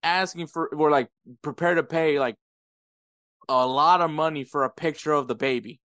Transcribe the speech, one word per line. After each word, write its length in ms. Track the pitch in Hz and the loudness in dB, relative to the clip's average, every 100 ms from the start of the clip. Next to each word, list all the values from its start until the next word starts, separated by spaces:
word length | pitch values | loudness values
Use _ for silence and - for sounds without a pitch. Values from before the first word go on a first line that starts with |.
asking 460 | 165 180 190 170 160 | 0 0 -2 -6 -8
for, 200 | 165 156 | -6 -6
were, 160 | 151 151 | 0 2
like, 180 | 147 120 _ - 120 | 2 0 _ -20 -12
prepared 380 | 151 139 175 170 | -12 -2 0 0
to 40 | |
pay, 360 | 123 165 160 143 | 0 0 0 0
like, 180 | 127 110 _ _ _ _ _ _ _ _ _ _ - | -2 -4 _ _ _ _ _ _ _ _ _ _ -2
a 180 | 131 127 | 2 2
lot 340 | 139 156 180 | 4 4 4
of 100 | 170 | 2
money 340 | 151 160 151 | 0 -2 -2
for 180 | 131 147 | -6 -2
a 80 | 131 | -2
picture 400 | - 170 147 156 | -2 -6 -4 -2
of 160 | 147 127 | 0 0
the 80 | |
baby 460 | 110 139 127 101 - _ | -4 -2 -2 -6 -20 _